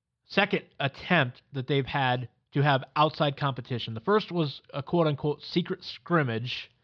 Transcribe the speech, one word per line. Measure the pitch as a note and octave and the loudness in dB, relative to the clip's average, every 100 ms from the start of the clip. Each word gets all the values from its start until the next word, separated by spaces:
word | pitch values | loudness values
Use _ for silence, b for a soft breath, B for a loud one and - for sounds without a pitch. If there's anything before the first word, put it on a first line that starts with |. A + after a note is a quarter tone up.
| _ _ _ | _ _ _
second | - G3+ F3 - - | 0 0 0 -4 -4
attempt | C#3 - - F3 B2+ - _ | -4 -4 2 2 2 -4 _
that | C3+ B2 | -8 0
they've | C#3 C3 | 0 0
had | C#3+ C3 B2+ A#2+ _ _ | 0 0 0 -4 _ _
to | D3 | 2
have | C#3+ C3+ - | 4 2 0
outside | - D#3 - D3 C3+ | 2 2 2 -2 0
competition. | C#3+ B2+ A#2+ A#2+ - | -4 -4 -6 -6 -6
The | A2 | -4
first | - G#3 G3+ | 0 0 2
was | F3 D3+ - - | -2 -2 -4 -10
a | - | -10
quote-unquote | - E3+ D#3 C#3+ D3 C#3+ | -2 2 2 0 -2 -4
secret | - F3 F3 - | -2 0 0 -4
scrimmage | - - - E3+ C3 A2+ B2 - - _ | -10 -14 0 2 2 -2 -4 -8 -12 _